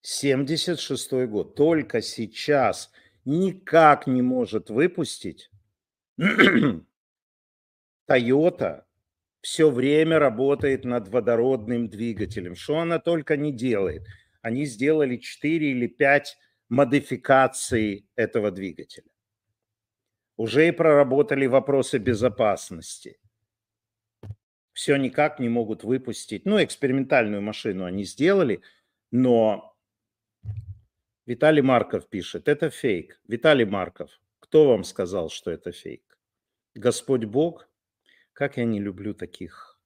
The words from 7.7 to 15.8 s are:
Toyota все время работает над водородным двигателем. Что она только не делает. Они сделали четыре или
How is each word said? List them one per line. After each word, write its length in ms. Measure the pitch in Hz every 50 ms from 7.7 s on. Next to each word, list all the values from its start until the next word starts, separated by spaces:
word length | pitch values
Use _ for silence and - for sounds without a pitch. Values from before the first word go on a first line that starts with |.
| _ _ _ _ _ _ _ -
Toyota 760 | 139 127 120 120 131 143 160 175 170 - 117 87 76 - _ _ _ _ _ _ _ _ _ _ _ _
все 280 | - - - - 156 156
время 480 | 131 123 127 139 147 156 160 160 160 156
работает 680 | 151 131 110 110 131 139 143 - - 143 135 - -
над 220 | 123 120 120 101 92
водородным 800 | 107 123 104 117 117 113 120 131 135 120 101 113 123 120 120 104
двигателем. 680 | 98 101 117 117 107 95 104 90 - 107 90 90 87
Что 240 | - - - 147 160
она 200 | 170 170 170 160
только 360 | _ 170 170 160 139 - 156
не 160 | 139 147 151
делает. 540 | 139 110 123 131 110 101 95 85 76 80 90 - - _ _ _ _ _
Они 240 | - 117 113 131 151
сделали 520 | 139 113 104 135 147 156 156 147 131 123
четыре 540 | 120 - - - _ - 147 165 165 151 143
или 160 | 131 123